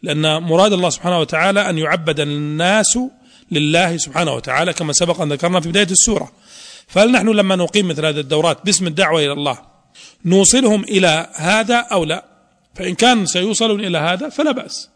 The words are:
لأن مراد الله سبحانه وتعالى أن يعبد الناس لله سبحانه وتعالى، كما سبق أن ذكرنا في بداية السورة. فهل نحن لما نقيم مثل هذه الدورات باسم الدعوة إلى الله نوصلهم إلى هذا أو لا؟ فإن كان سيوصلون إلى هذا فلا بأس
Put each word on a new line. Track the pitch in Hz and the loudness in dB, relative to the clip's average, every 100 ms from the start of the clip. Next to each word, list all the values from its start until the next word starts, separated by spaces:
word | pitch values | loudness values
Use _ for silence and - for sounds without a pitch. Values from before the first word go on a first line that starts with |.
لأن | - 147 156 156 | -4 0 0 0
مراد | 170 160 208 | 0 2 4
الله | 190 180 | 4 0
سبحانه | - 175 180 | -2 -2 0
وتعالى | 151 160 180 196 190 | 0 0 0 0 0
أن | 165 | -2
يعبد | 156 175 160 147 | -2 -2 -2 -2
الناس | 147 147 147 151 175 214 202 233 254 _ _ - _ | -2 -2 -4 -2 2 2 2 0 -4 _ _ -20 _
لله | 151 151 160 180 170 | -2 2 2 2 -2
سبحانه | - 139 165 | -4 -2 -2
وتعالى، | 131 123 131 175 | -4 -4 -2 -2
كما | 160 156 | -2 -2
سبق | 143 175 180 | -2 0 -2
أن | 156 | -2
ذكرنا | 143 170 180 | -2 0 0
في | 165 | 0
بداية | 180 202 | 0 0
السورة. | 185 - 202 - _ _ - - - _ | 2 2 0 -4 _ _ -20 -20 -20 _
فهل | 185 220 | 2 4
نحن | 247 202 | 4 2
لما | 214 190 190 | 2 2 0
نقيم | 175 208 185 | 0 0 0
مثل | 151 156 | 0 -2
هذه | 151 | -2
الدورات | 143 151 165 143 185 | -2 0 2 0 -2
باسم | 196 185 | -2 -2
الدعوة | 151 185 165 147 | 0 0 2 0
إلى | |
الله | 143 143 123 - _ _ - - _ 165 | -2 -4 -6 -10 _ _ -20 -20 _ 2
نوصلهم | 185 190 247 262 214 | 4 4 4 2 2
إلى | 175 202 180 156 165 - | 0 2 2 2 -2 -6
هذا | 160 214 220 240 | -2 0 2 -2
أو | 240 202 | 0 -2
لا؟ | 156 156 - _ _ _ _ - | -2 -6 -8 _ _ _ _ -12
فإن | 185 180 | -8 0
كان | 233 247 185 | 2 2 0
سيوصلون | 180 185 214 226 202 202 | -2 -2 0 0 -2 -2
إلى | 170 | -2
هذا | 156 185 294 | -2 -2 -6
فلا | - 311 | -2 -2
بأس | 254 - - - | -2 -6 -14 -16